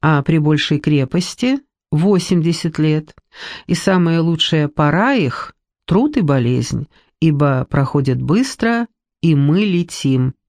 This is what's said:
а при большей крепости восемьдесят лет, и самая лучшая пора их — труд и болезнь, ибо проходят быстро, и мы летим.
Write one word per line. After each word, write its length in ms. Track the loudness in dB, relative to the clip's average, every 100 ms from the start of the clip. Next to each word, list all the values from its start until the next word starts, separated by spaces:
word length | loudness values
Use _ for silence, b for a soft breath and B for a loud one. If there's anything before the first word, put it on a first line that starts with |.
а 200 | 2 0
при 140 | 2 0
большей 440 | 2 0 0 -2
крепости 800 | 0 0 0 -4 -6 -4 -2 -2 _ _ _
восемьдесят 880 | -2 2 2 2 0 0 -2 -4 -2
лет, 360 | 0 0 -4 -20 _ B B B B
и 80 |
самая 460 | -2 2 2 2 2
лучшая 480 | 0 0 0 0 0
пора 460 | 0 0 2 0
их — 420 | 0 0 -4 -12 _ _ _ -2
труд 320 | 0 2 0
и 20 |
болезнь, 680 | 0 2 2 0 -2 -6 -8 b b _
ибо 480 | 0 2 0 0 -2
проходят 500 | -2 0 0 0 -2
быстро, 680 | 0 0 0 -2 -2 -2 -4 _ _ _
и 120 | 0
мы 260 | 2 2 2
летим. 760 | 2 0 -2 -4 -2 0 -2 -4